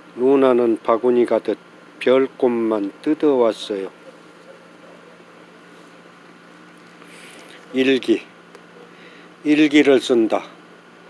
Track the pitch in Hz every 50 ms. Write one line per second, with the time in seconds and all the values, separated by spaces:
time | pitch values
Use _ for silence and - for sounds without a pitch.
0 | - - - - 123 131 139 139 135 131 127 120 123 117 113 - - - 117 107
1 | 110 127 123 120 120 101 117 110 - - 101 - - - - - - - - -
2 | - 123 127 131 135 131 - - - 127 120 117 113 110 110 107 101 98 - -
3 | - 151 151 151 - 151 139 127 120 113 104 - - - 107 98 95 92 - -
4 | - - - - - - - - - - - - - - - - - - - -
5 | - - - - - - - - - - - - - - - - - - - -
6 | - - - - - - - - - - - - - - - - - - - -
7 | - - - - - - - - - - - - - - - 131 131 131 135 123
8 | - - 110 92 - - - - - - - - - - - - - - - -
9 | - - - - - - - - - 147 151 147 156 147 147 151 139 139 139 123
10 | - - 131 117 110 104 107 98 - - - - - - - - - - - -
11 | - -